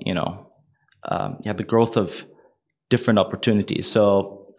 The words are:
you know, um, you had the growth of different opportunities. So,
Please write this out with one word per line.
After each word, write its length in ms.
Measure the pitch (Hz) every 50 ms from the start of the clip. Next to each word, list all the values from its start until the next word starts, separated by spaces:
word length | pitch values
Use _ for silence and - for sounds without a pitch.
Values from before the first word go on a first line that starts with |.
| -
you 80 | -
know, 300 | 180 160 - - 95 - - _ _ _ _ _ _ _ _ _ _ _ - -
um, 280 | - 95 98 98 95 - -
you 40 | 107
had 80 | 101
the 60 | 98
growth 340 | 107 - 113 113 117 113 -
of 300 | 113 95 - - - - - _ _ _ _ _ _ _ _ _ _ _ -
different 300 | 123 120 - 120 107 101
opportunities. 680 | 92 - - - - 117 107 104 95 - - - -
So, 640 | - - 113 104 101 98 98 95 - - - - - -